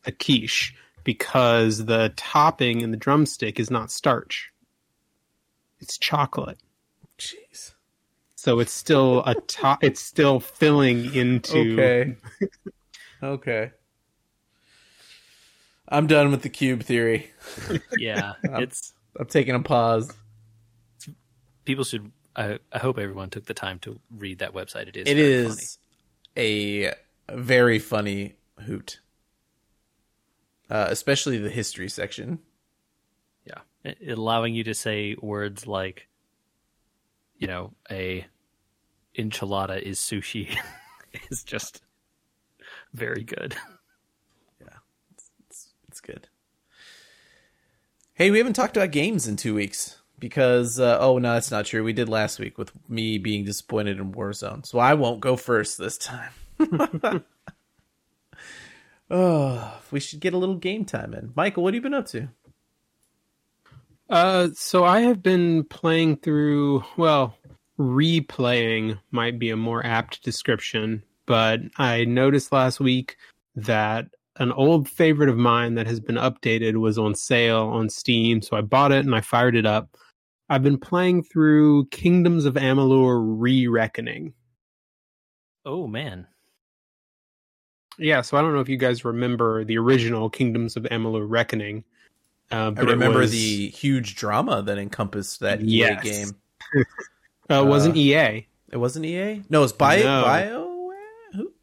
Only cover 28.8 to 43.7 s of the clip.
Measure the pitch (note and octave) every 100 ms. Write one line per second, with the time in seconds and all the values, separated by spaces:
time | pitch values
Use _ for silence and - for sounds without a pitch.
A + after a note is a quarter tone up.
28.8 | - - _ _ _ _ _ _ _ _
29.8 | _ _ _ _ _ _ _ _ _ A2
30.8 | G2 A2+ - C#3 - A#2+ G#2 G#2+ G#2+ -
31.8 | F#2+ - G2 - A2+ E3 _ _ _ _
32.8 | _ _ _ _ _ _ - - _ _
33.8 | - - F3 A2+ A2 A#2 A#2 A2+ A2+ G#2+
34.8 | - G#2+ G#2 G#2+ G#2+ G#2 G#2 G2+ A2+ G2
35.8 | F#2+ F2+ _ _ _ _ _ _ _ _
36.8 | _ _ _ _ _ _ G2 F2+ F#2 _
37.8 | _ G2 F#2 F#2 F2+ _ _ _ _ _
38.8 | _ _ _ - A2 - G2 G2 F#2+ F#2+
39.8 | G2 F#2+ - G#2+ - A2+ - - - -
40.8 | _ - _ - - C3 - A#2 - -
41.8 | _ _ _ _ _ _ _ _ - -
42.8 | _ A#2+ A#2+ - A2+ - - - -